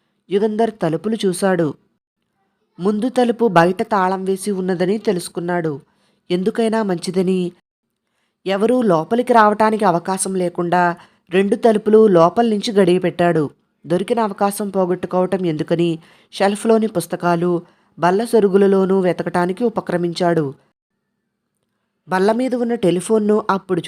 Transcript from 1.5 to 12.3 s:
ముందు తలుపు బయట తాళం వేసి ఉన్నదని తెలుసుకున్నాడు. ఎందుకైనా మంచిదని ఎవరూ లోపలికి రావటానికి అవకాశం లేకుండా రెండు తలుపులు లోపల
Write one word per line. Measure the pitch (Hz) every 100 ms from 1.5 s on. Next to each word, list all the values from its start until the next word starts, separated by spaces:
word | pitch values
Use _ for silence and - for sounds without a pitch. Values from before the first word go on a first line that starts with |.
| 180 156 - _ _ _ _ _ _ _ _ _ -
ముందు | 185 214 247
తలుపు | 262 240 233 233
బయట | 170 175 190
తాళం | 226 208 185 190
వేసి | 190 190 208
ఉన్నదని | 190 185 175 180 214
తెలుసుకున్నాడు. | 226 180 - - 175 175 165 139 - _ _ _ -
ఎందుకైనా | 180 185 220 226 220
మంచిదని | 208 170 185 180 185 185 175 - _ _ _ _ _ _ _ _ 185
ఎవరూ | 196 226 254
లోపలికి | 226 160 160 233 247
రావటానికి | 233 208 208 220 220 202
అవకాశం | 170 170 190 190 190
లేకుండా | 175 175 175 180 175 170 - _ -
రెండు | 180 196 233
తలుపులు | 233 214 214 214 220
లోపల | 170 170